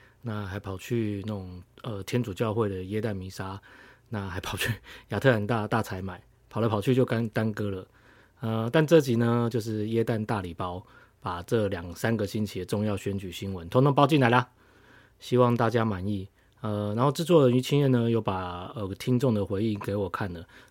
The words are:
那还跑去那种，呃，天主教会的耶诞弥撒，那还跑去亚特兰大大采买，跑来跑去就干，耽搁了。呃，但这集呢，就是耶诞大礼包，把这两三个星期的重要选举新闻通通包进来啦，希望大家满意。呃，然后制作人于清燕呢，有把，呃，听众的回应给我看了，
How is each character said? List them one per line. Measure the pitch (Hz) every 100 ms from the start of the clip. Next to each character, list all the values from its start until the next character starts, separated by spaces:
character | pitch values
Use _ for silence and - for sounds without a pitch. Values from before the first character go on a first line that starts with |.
| - _
那 | 117 107 98
还 | 101
跑 | 98 92
去 | - 120 107 101 101
那 |
种， | 104 92 90 - -
呃， | 123 101
天 | 95 123
主 | 104
教 | 90 113
会 | 107 104
的 | 92
耶 | 92 107
诞 | 110 98
弥 | 92
撒， | - 95 98 - - - - -
那 | 107 98
还 | 90
跑 | - 98
去 | - 107 - - -
亚 | 104
特 | 135
兰 | 110 104
大 | 117 104
大 | 110
采 | 104 92
买， | 95 90 - _ _
跑 | 107
来 | 113
跑 | 104
去 | 101 127
就 | 120
干， | 117 117
耽 | 123 110
搁 | 104 104
了。 | 95 - _ _ - _ -
呃， | 113 113 117
但 | 160 151
这 | 170
集 | 131 117
呢， | 117 120 117
就 | 117
是 | 110 107 107
耶 | 113
诞 | 113 113
大 | 107 107
礼 | 90
包， | 82 92 90 - - - _
把 | 98 87
这 | 90 117 104
两 | 92 85 80
三 | 113 113
个 | 101
星 | 110 104
期 | 92
的 | 90
重 | 104 107
要 | 98
选 | 101 98
举 | 95
新 | - 98 92
闻 | 85
通 | 123
通 | 143
包 | 139 139
进 | 156
来 | 120
啦， | 123 - _ _ _ - - - _
希 | - 123
望 | 123 120
大 | 113
家 | 117
满 | 113 92 95
意。 | 101 95 _ _ _
呃， | 110 104 104
然 | 107 139
后 |
制 | 139
作 | 160 170 131
人 | 123
于 |
清 | 127 143
燕 | 139
呢， | 123 117
有 | 113
把， | 107 92 90 90 92 -
呃， | 95 95
听 | - 123
众 | 131
的 | 107 95
回 | 98
应 | 113 101
给 | - 104
我 | 92
看 | - 101
了， | 85 - - -